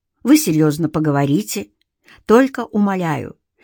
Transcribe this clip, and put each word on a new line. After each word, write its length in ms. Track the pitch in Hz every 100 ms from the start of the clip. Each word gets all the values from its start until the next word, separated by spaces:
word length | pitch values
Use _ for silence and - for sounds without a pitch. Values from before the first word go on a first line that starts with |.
| _ _
вы 140 | 233 302
серьезно 520 | 190 156 156 147 156
поговорите. 800 | 165 156 139 143 156 220 196 - _ _ _ _ - -
Только 400 | 233 269 262 226
умоляю, 720 | 214 202 185 165 135 95 - _ _